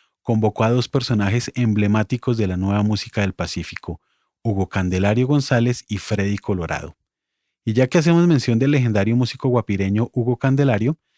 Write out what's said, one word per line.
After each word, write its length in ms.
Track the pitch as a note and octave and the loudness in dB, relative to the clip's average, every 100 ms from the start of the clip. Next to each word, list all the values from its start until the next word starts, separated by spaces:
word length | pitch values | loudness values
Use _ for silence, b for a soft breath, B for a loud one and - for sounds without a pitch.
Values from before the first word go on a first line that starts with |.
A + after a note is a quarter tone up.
| _ _ | _ _
convocó 440 | - A2 G#2+ - A2+ | -2 0 0 2 0
a 40 | |
dos 180 | B2 - | 0 0
personajes 640 | C#3 B2 A2 G2+ A#2+ - - | -4 -2 0 0 -2 -4 -2
emblemáticos 840 | A#2 G2+ G#2 G#2+ G#2+ B2 - A2+ | 0 2 2 0 0 -4 -2 -2
de 80 | G2 | -2
la 120 | F2+ | -2
nueva 260 | G2 G#2 | 0 0
música 380 | G#3 G#2 - G#2+ | 0 -2 -4 -4
del 120 | G2 | -2
Pacífico, 680 | - F3 F2 - - - D#2+ _ _ _ _ | -4 -8 -8 -10 -12 -12 -14 _ _ _ _
Hugo 260 | A#2 G2 F#2 | -4 -2 -2
Candelario 560 | G2+ F2+ F#2 G2+ A2+ B2+ | -2 -2 0 2 2 2
González 580 | D3 - B2 A#2+ A#2+ - | 0 2 2 0 -2 -6
y 100 | G2 | -8
Freddy 400 | - G2+ G2 G2+ | -4 -4 -2 -4
Colorado. 580 | - F#2+ D#2+ D2 D2+ - _ _ _ _ _ _ A#2 | -4 -4 -4 -8 -10 -18 _ _ _ _ _ _ -2
Y 80 | |
ya 140 | A2 B2+ | 0 2
que 100 | F3 | 2
hacemos 300 | E3 E3+ F3 | 4 4 4
mención 320 | C#3+ - A#2 | 4 2 2
del 100 | C3+ | 2
legendario 460 | C#3+ A#2+ G#2 G2+ B2+ | 2 2 2 2 0
músico 340 | B2 - C3 | 0 -2 0
guapireño 640 | B2 G#2+ G2 G2 G#2 A#2 | 0 0 -2 0 0 -2
Hugo 240 | B2+ A#2+ A#2+ | -2 -2 0
Candelario, 600 | C3+ C3+ C#3 G#2 A#2 D#3 _ | 0 2 2 2 0 -4 _